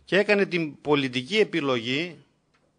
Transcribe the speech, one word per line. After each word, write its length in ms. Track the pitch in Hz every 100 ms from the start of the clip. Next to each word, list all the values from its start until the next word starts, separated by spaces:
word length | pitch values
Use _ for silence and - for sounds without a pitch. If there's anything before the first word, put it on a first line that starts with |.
| -
και 120 | 180
έκανε 280 | 208 202 175
την 360 | 170 156 139
πολιτική 560 | 139 143 131 127 127 214
επιλογή, 880 | 165 165 139 123 117 135 175 143 _ _ _ _ _